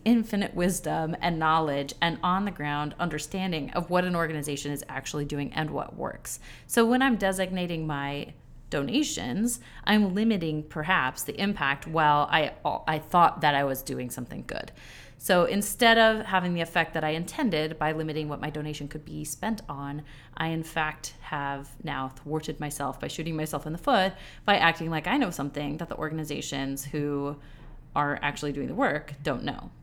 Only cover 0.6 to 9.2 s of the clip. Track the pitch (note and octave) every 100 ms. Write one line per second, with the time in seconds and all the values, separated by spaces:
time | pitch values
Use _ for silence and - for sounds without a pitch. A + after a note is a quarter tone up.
0.6 | F3+ E3+ D3+ D#3+ D#3+ E3+ F3 E3 D#3 D#3+
1.6 | D#3 C#3+ C#3 - E3+ D#3+ F3+ F#3+ G3+ F3+
2.6 | D3 D3 D3+ - F3 D3+ - F#3+ F#3+ D#3+
3.6 | C3+ - E3 F3+ F3+ E3+ D#3+ D#3 D3 C#3
4.6 | D3 C#3+ - C3+ - D3+ C#3+ C#3+ C#3+ -
5.6 | D3+ C#3+ - - - - - - - -
6.6 | - A#3+ A3+ B3 C4+ A3 G3 F#3+ F#3 F#3
7.6 | F3 E3 D#3 C#3+ C#3 C#3+ - - - -
8.6 | - D3+ C3+ C#4 D4 -